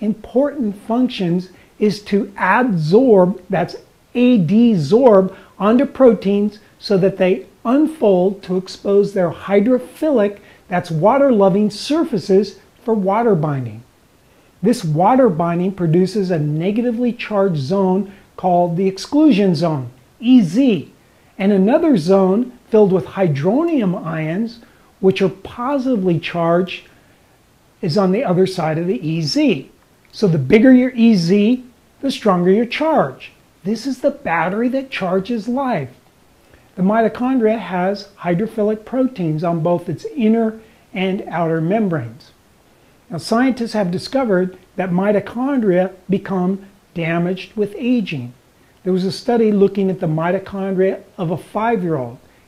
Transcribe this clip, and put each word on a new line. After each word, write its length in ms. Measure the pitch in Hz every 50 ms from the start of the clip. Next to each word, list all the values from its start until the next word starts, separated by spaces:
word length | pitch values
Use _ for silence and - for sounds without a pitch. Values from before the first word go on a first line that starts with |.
important 720 | 208 214 214 - - - - 247 285 285 277 302 240 208 196
functions 760 | - - - 226 247 254 233 - - 190 170 170 185 180 - - - - _ _
is 240 | - 214 214 175 -
to 240 | - - 208 196 - - -
adsorb, 1040 | - 190 185 196 233 254 262 190 165 151 151 180 233 269 262 214 190 180 175 208 - - -
that's 280 | 196 165 175 - - - - _ _ _ _ _ _
A 220 | 240 247 247 247
D 360 | 220 170 147 196 220 240 233 220
sorb, 600 | 175 143 135 190 240 277 247 208 190 190 185 - - - - _
onto 280 | - 190 208 233 247 277
proteins 720 | 277 - - 269 247 220 - - 190 202 202 202 208 - - - _ _
so 200 | _ - - 202
that 180 | 185 185 190 -
they 300 | - 185 180 196 - - - - _ _
unfold 800 | 226 254 294 311 311 - - 247 208 190 180 180 202 196 196 -
to 140 | - 180
expose 560 | 185 185 - - - - 202 196 202 202 196 -
their 180 | 196 180 165
hydrophilic, 1080 | - - - 185 202 202 202 247 254 247 - - - - 311 311 285 240 202 202 202 - - - - _ _
that's 240 | - 180 175 170 -
water-loving 800 | 160 151 165 214 254 277 277 277 240 202 196 190 175 208 214 196
surfaces 880 | - - - - 285 330 320 - 240 185 - - 190 196 214 - - - - _ _ _ -
for 100 | 233 226
water 400 | 214 185 185 196 226 233 240 202
binding. 480 | 156 156 156 143 135 127 117 104 113 - _ _ _ _ _ _ _ _ _ _ _ _ _ _ _
This 220 | 180 214 240 - -
water 460 | 156 151 156 185 208 262 262 269 226
binding 420 | 165 151 170 170 170 175 180 196
produces 600 | 190 - 175 160 156 180 190 185 - 220 190 180
a 80 | 185 147
negatively 760 | 147 147 151 156 170 196 208 240 233 247 226 226 247 240 220
charged 440 | - - - 214 196 196 196 165
zone 540 | 147 131 131 190 196 190 185 185 196 196 196 - - - _ _
called 400 | - - 185 175 175 175 170 170
the 120 | 170 196
exclusion 680 | 190 190 - - - - 294 311 302 220 190 208 190 170
zone, 340 | 143 170 165 156 139 123 120 - _ _ _ _ _
E 220 | 233 233 262 247
Z, 500 | 202 151 170 240 285 254 202 147 - - - _ _ _ _ _ _ _ _
and 160 | - 190 196 208
another 420 | 190 190 208 269 320 349 320 262
zone 640 | 185 147 175 190 196 190 185 190 220 247 - - - _ _
filled 220 | - 214 208 185
with 140 | 190 175 -
hydronium 960 | - - 190 196 170 143 135 143 185 226 285 339 339 320 269 214 180 - 320 -
ions, 560 | 160 165 160 156 156 165 196 233 226 - - - _ _ _ _ _ _ _
which 220 | 196 190 190 190
are 80 | 190 180
positively 920 | - - - - - - 240 269 294 277 247 262 254 202 185 185 170 156
charged, 680 | - - - 170 165 165 170 175 190 180 - - - - - _ _ _ _ _ _ _ _ _ _ _ _ _ _ _ _ _
is 160 | - 175 147
on 140 | 208 196 180
the 140 | 185 220 -
other 200 | 175 180 180 190
side 320 | 185 185 - 160 156 156
of 100 | 160 170
the 200 | 175 190 - 175
E 140 | 151 160 165
Z. 500 | 160 143 - 285 311 269 180 135 - - _ _ _ _ _ _ _ _
So 160 | - - 220
the 100 | 190 160
bigger 360 | 160 131 131 202 226 226 262 262
your 180 | 247 247 254
E 240 | 254 226 226 233 226
Z, 500 | 185 165 165 196 208 202 220 254 254 - - _ _ _ _ _ _
the 100 | - 269
stronger 380 | 262 - - 214 180 175 175 185
your 160 | 190 220 240
charge. 680 | 240 - - 294 320 311 233 165 135 127 - - - _ _ _ _ _ _ -
This 200 | 185 226 226 -
is 140 | 277 254 -
the 120 | - 285
battery 580 | 277 - - 185 165 165 160 180 196 220 240 254
that 200 | 247 269 262 -
charges 600 | - - 190 175 185 196 190 240 240 226 190 240
life. 400 | 240 269 277 254 233 160 135 123 - - _ _ _ _ _ _ _ _ _ _ - _ _ _ _
The 100 | - 180
mitochondria 720 | 196 214 226 226 208 214 - 247 254 269 262 220 214 220 233
has 480 | 185 175 185 180 180 190 208 202 - - _ -
hydrophilic 640 | - 175 175 170 226 220 - 220 202 208 214 214 -
proteins 580 | - - 262 262 254 254 - 175 160 156 156 180
on 160 | 170 170 165
both 300 | 151 175 175 170 175 -
its 160 | 151 - - 453 453
inner 460 | 302 220 214 226 226 226 220 220 - - - _ _ _ _ -
and 300 | 190 185 190 185 208 -
outer 320 | 339 196 165 170 160 165 165
membranes. 720 | 160 165 202 226 214 190 165 147 120 113 113 - - - _ _ _ _ _ _ _ _ _ _ _ _ _ _ _ _
Now, 80 | -
scientists 560 | 156 - - 226 233 254 269 240 - 233 220 -
have 180 | 214 202 175
discovered 640 | 175 175 - - - 269 269 220 190 180 185 185 - - - _ _
that 140 | 190 180 185
mitochondria 1000 | 175 180 196 208 208 196 202 - - 233 254 277 294 254 214 202 175 180 185 185 - - _ -
become 580 | 185 190 196 - 196 185 180 185 196 190 - - - _ _ _ _
damaged 640 | 170 165 160 165 170 170 180 190 185 - - -
with 180 | 220 208 202 208
aging. 560 | 349 254 240 254 240 190 - 165 131 120 123 123 _ _ _ _ _ _ _ _ _ _
There 80 | 180 185
was 100 | 185 185
a 80 | 190
study 400 | - - - - 233 233 226 214
looking 380 | 208 196 196 190 196 202 196 190
at 100 | 185 190
the 80 | 190
mitochondria 920 | 160 156 160 165 175 185 190 190 - 202 196 190 196 190 180 190 190 262 - - - _
of 140 | - 190 185
a 60 | 180
five-year-old, 800 | - - - - 202 220 233 240 196 180 170 160 135 127 117 120 - _ _ _ _ _